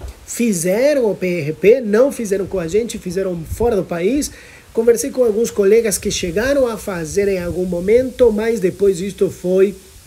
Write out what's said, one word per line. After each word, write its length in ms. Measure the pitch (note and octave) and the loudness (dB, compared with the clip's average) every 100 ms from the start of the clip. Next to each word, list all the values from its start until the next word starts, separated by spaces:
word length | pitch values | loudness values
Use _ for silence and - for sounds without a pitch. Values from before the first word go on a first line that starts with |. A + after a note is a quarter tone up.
| - - - | -14 -14 -14
fizeram 840 | - A#3 F3+ F3 G3+ C#4 C#4+ A3 | -4 -2 0 0 2 2 2 0
o 40 | |
P 120 | F#3 F3+ | -2 -4
R 260 | F3 C#3+ | -4 -4
P, 260 | D#3 G3 C4 | 0 4 4
não 320 | A3 G#3 C4+ | 2 2 2
fizeram 340 | - G#3+ G3 F3+ | 0 -4 -4 -2
com 120 | F#3+ | -4
a 100 | E3 | -2
gente, 300 | G3+ A#3 G3+ | -2 -2 -8
fizeram 400 | F#3 F3+ F#3+ E3+ D#3 | -8 -4 -4 -4 -8
fora 200 | - A#3 | -4 0
do 100 | G#3 | 0
país. 460 | D#3+ E3+ F3+ C#4+ - - - - - | -2 -2 0 0 -4 -10 -20 -20 -10
Conversei 360 | - A#3 A3+ C#4 | 0 2 2 0
com 140 | B3+ | 0
alguns 260 | A#3+ G#3 A#3 | 0 2 -2
colegas 460 | - G3 A3+ A3+ F#3 | 2 4 4 2 -2
que 140 | G#3 | -4
chegaram 560 | - F3+ E3 B3+ C#4+ A#3+ | -4 -4 -2 0 0 0
a 100 | G#3+ | -2
fazer 500 | - F3 D#3 E3 G3+ | -6 -8 -4 -2 0
em 160 | F#3 | -2
algum 220 | F3 E3 | -4 -4
momento, 680 | F3+ F3 F#3 A#3+ C4 B3+ A#3+ | -4 -4 2 2 2 2 2
mas 300 | G#3+ A3+ A3+ | 2 0 0
depois 400 | F3+ F3 G3+ E3+ | -2 2 0 2
isto 300 | G3 - F#3 | -4 -2 -2
foi, 440 | - F3+ F#3 G3 F#3+ - - | -2 -2 2 2 0 -16 -20